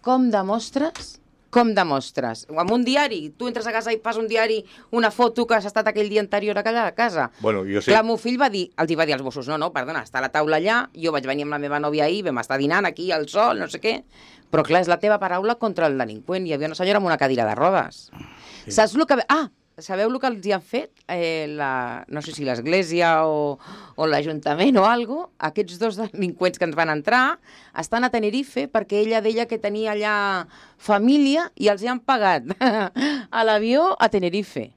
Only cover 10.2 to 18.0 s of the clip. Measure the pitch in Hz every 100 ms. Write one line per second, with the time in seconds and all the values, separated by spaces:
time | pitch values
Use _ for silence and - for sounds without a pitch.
10.2 | 131 156 151 156 185 233 - - 165 151
11.2 | 131 139 147 147 143 147 147 151 151 196
12.2 | 180 127 - 135 143 175 190 - 180 160
13.2 | 147 185 233 214 165 - 220 - - -
14.2 | - - _ 160 151 170 175 170 208 208
15.2 | 190 180 208 240 226 180 160 135 117 107
16.2 | - 185 180 147 156 156 185 202 185 156
17.2 | 139 127 110 107 160 190 107 -